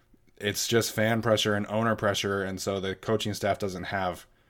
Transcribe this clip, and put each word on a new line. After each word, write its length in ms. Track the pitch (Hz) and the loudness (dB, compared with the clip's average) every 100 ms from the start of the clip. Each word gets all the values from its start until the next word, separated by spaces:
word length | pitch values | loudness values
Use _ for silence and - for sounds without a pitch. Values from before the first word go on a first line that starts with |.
| _ _ _ - | _ _ _ -6
it's 280 | 101 98 - | -4 -2 2
just 260 | 117 107 | 2 2
fan 280 | - 110 113 | 2 2 2
pressure 340 | 113 107 110 | 2 2 2
and 120 | 104 104 | 0 0
owner 260 | 107 113 | 0 0
pressure, 480 | 107 107 95 101 98 | 2 2 0 0 0
and 160 | 95 95 | -2 -4
so 220 | - 98 | -2 -2
the 140 | 95 | -2
coaching 400 | 92 - 107 107 | -4 -2 -2 0
staff 240 | 98 101 95 | -2 0 0
doesn't 260 | 101 92 | -2 -6
have 400 | 90 101 92 82 - _ | -6 -2 -2 -4 -10 _